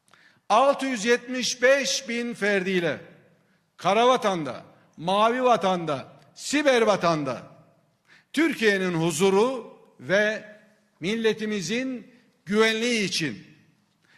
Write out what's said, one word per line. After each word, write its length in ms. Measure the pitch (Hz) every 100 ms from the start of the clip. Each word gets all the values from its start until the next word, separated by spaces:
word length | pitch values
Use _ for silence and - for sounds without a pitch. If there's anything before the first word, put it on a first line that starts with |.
| _ _ _ _ -
altı 360 | 214 277 277 269
yüz 200 | 240 226
yetmiş 560 | 240 240 254 220 -
beş 480 | 247 277 254 - -
bin 240 | 233 240
ferdiyle 680 | 196 202 202 185 185 165 110 - - _ _ _ _ _ _
kara 300 | 170 208 247
vatanda, 560 | 254 202 180 139 101 - _ _ -
mavi 460 | 165 202 226 247
vatanda, 760 | 254 226 190 185 160 135 - - _ -
siber 460 | - 285 294 247
vatanda 600 | 214 180 170 160 135 107 - - _ _ _ _ _ _ _
Türkiye'nin 600 | 262 320 220 220 196 185
huzuru 840 | 165 165 151 196 190 247 254 - - _ _
ve 560 | 127 196 214 214 - - _ _ _ -
milletimizin 1160 | 170 226 220 214 214 208 160 233 262 247 - _ _ _ 156
güvenliği 580 | 214 220 220 240 226
için 440 | 190 - 151 98 - _ _ _ _ _ _